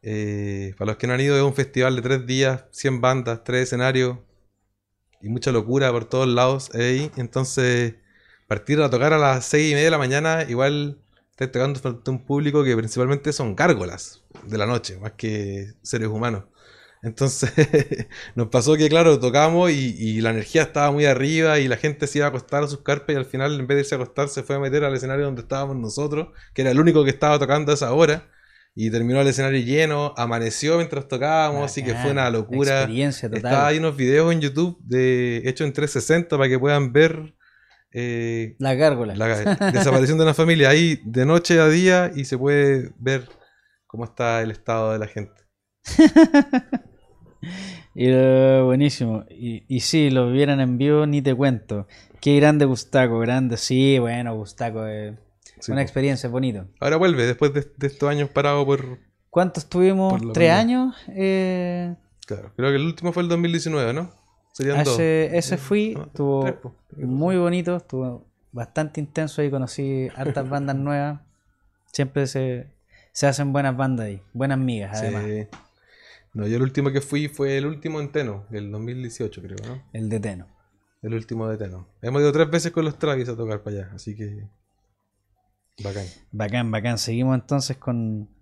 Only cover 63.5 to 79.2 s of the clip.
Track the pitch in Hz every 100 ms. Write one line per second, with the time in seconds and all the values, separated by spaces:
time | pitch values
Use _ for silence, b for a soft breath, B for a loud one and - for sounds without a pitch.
63.5 | 170 165 151 120 135 175 _ _ _ _
64.5 | - 139 143 147 120 165 160 156 170 165
65.5 | 185 - 208 214 220 151 - 143 139 135
66.5 | - 123 - _ 147 131 131 165 185 175
67.5 | 180 175 175 - 131 127 123 _ _ _
68.5 | 120 117 - 156 160 147 - 156 - 147
69.5 | 135 127 - 139 135 131 - 139 143 131
70.5 | 143 139 135 139 143 143 147 _ _ _
71.5 | _ _ _ _ - 135 143 135 135 131
72.5 | 123 135 _ _ b b - 143 135 143
73.5 | 139 139 127 135 123 110 98 _ 117 135
74.5 | 135 131 113 98 107 110 104 104 107 104
75.5 | - _ b b b b b b 110 104
76.5 | 117 131 135 139 135 135 143 147 147 139
77.5 | 135 143 151 156 156 143 151 131 101 101
78.5 | 107 104 107 113 127 123 -